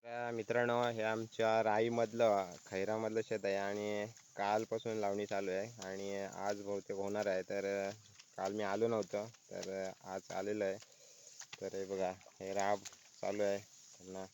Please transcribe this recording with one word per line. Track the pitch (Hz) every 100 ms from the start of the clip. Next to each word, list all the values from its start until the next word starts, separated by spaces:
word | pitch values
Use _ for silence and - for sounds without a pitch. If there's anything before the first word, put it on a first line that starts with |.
तर | 117 120 120
मित्रांनो, | 117 110 117 120 120
हे | 120 117
आमच्या | 107 110 113 - 110 110
राईमधलं, | 110 107 117 117 113 117 117 101 92 82 -
खैरामधलं | 95 98 110 110 110 110
शेत | 110
आहे | 98 98
आणि | 98 104 104 104 104 117 - -
कालपासून | 101 107 113 113 117 110
लावणी | 101 101 104
चालू | 101 98
आहे | 92 107 120 95
आणि | 95 98 98
आज | 98 90 98 104
बहुतेक | 101 101 - 101
होणार | 98 104 104
आहे. | 92
तर | 95 101 98 98 98 107 - - - -
काल | 95
मी | 104
आलो | 101 101 117
नव्हतो, | 113 95 104 110 113 -
तर | 95 92 95 95 95 92
आज | 95 -
आलेलो | 92 101 107
आहे. | 98 98 - - - - - - - -
तर | 95
हे | 98
बघा, | 95 98 92 95 - -
हे | 95
राब | 98 98 104 101 - - -
चालू | 95 101
आहे | 101 101
त्यांना | 104 - - - 92 95 95